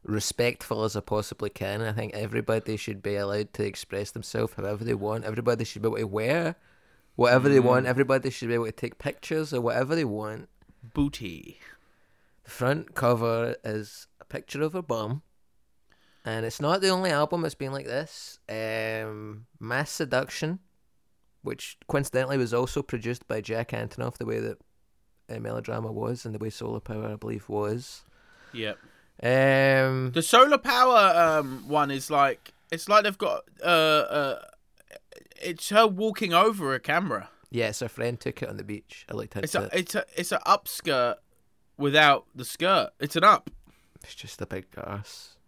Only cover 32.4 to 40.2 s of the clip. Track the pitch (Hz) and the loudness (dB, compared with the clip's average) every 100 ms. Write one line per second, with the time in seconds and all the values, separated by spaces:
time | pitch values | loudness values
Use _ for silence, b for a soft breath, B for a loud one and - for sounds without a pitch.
32.4 | - _ _ 165 - 214 208 190 120 - | -10 _ _ -10 4 4 4 -2 -4 -4
33.4 | - _ 175 170 156 151 123 147 139 - | -8 _ 4 4 6 4 4 0 0 -4
34.4 | - _ _ _ _ - _ - _ - | -10 _ _ _ _ -20 _ -20 _ -12
35.4 | 185 165 - 208 220 185 220 202 202 165 | -10 -8 2 6 6 4 -2 -2 2 6
36.4 | 220 202 143 131 - 156 185 107 95 _ | 6 2 -2 -2 0 0 0 -4 -6 _
37.4 | _ 117 113 107 117 - 101 120 - - | _ -2 -2 -2 -8 -4 -6 -4 -8 -6
38.4 | - 104 101 104 _ - - 107 107 - | -10 -10 -10 -12 _ -20 -12 -10 -8 -8
39.4 | 156 - - 185 175 214 - - | -4 -4 -2 -4 -4 -6 -6 -8